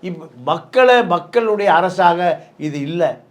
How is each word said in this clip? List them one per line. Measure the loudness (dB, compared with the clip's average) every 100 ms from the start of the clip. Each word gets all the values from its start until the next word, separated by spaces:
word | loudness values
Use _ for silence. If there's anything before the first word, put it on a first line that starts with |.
இப்-, | -10 -12 -14 -10
மக்களை, | -4 -4 -2 2 4 4
மக்களுடைய | 2 -2 -2 -2 -2 -2 2
அரசாக | 2 2 2 2 2 0 -2 -8 _
இது | -8 -6
இல்லை | -6 -2 -4 -4 _